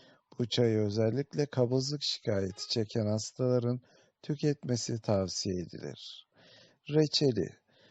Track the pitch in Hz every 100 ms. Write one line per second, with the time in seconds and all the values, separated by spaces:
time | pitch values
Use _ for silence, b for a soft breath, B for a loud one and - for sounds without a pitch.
0 | b b _ - 120 - 120 110 107 104
1 | 110 120 143 147 147 - 120 131 135 147
2 | - - - 101 98 90 - 117 107 117
3 | 107 107 107 - 127 123 120 127 b b
4 | b _ - 151 151 143 139 123 - 117
5 | - 101 95 - 101 90 82 - 73 -
6 | - - - b b b b b - 147
7 | 156 - 143 107 80 - b b b